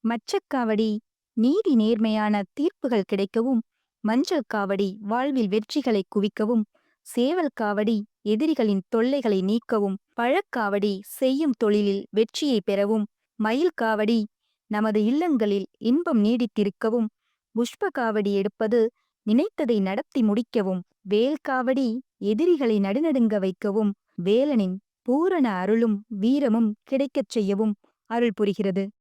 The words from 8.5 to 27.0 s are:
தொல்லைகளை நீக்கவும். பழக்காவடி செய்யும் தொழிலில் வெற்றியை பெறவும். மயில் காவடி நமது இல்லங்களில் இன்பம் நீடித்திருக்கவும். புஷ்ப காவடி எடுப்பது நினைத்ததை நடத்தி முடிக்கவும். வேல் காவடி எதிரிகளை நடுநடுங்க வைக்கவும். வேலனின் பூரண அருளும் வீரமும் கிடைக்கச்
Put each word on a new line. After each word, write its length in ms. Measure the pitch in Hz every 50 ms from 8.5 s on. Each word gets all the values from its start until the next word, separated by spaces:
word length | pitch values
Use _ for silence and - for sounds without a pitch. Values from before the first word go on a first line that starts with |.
| 311 - 233 214 202 196 - _
தொல்லைகளை 520 | - 226 226 254 277 285 247 226 202 190
நீக்கவும். 540 | 185 190 220 233 _ - 233 214 202 196 190 - _ _ _ -
பழக்காவடி 760 | 233 247 285 381 - _ - 247 220 202 202 202 196 208 196 190
செய்யும் 520 | 208 - - - 269 262 269 277 330 294 240
தொழிலில் 500 | _ 233 208 208 208 208 202 196 196 - _
வெற்றியை 500 | - 208 226 - - - 311 285 254 208 -
பெறவும். 400 | - 196 196 202 202 220 220 208 - _ _ _ _ _
மயில் 360 | - 214 214 233 277 339 359 - -
காவடி 460 | 240 220 220 208 214 214 233 226 208 - _ _ _ _ _ _ _
நமது 360 | _ 208 208 220 220 208 214 208
இல்லங்களில் 600 | 220 262 302 349 349 294 233 220 208 202 202 190 _ _
இன்பம் 460 | _ - 226 247 320 349 349 294 220 202
நீடித்திருக்கவும். 800 | 214 240 233 240 220 _ 220 208 202 - _ - 226 220 240 220 214 _ _ _ _ _ _ _ _
புஷ்ப 380 | _ 220 240 233 - _ 415 381
காவடி 420 | - 277 240 226 208 214 202 202 202
எடுப்பது 580 | 196 196 202 _ _ 226 214 233 240 220 233 _ _ _ _ _ _ _ 208
நினைத்ததை 500 | 214 247 339 440 _ - 311 233 240 208
நடத்தி 420 | 190 190 196 233 311 _ _ 285 226
முடிக்கவும். 560 | 214 208 226 233 _ - 226 196 190 185 180 180 _ _ _
வேல் 360 | _ 190 202 208 233 277 311 -
காவடி 600 | _ - 269 254 247 247 262 277 269 233 220 254 - _ _
எதிரிகளை 640 | _ 196 202 220 214 320 359 349 277 277 226 220 208
நடுநடுங்க 600 | 196 196 202 269 320 330 277 269 233 220 214 202
வைக்கவும். 540 | 185 185 180 _ - 208 196 220 220 202 196 _ _ _ _ - 170
வேலனின் 520 | 190 208 247 277 302 285 226 196 185 185 196 _ _ _ _
பூரண 520 | _ - 254 294 339 392 381 339 262 233 196
அருளும் 520 | 180 185 196 214 226 240 226 208 202 214
வீரமும் 680 | _ 226 196 196 233 269 294 285 240 214 233 233 214 208 _ _
கிடைக்கச் 460 | - 269 262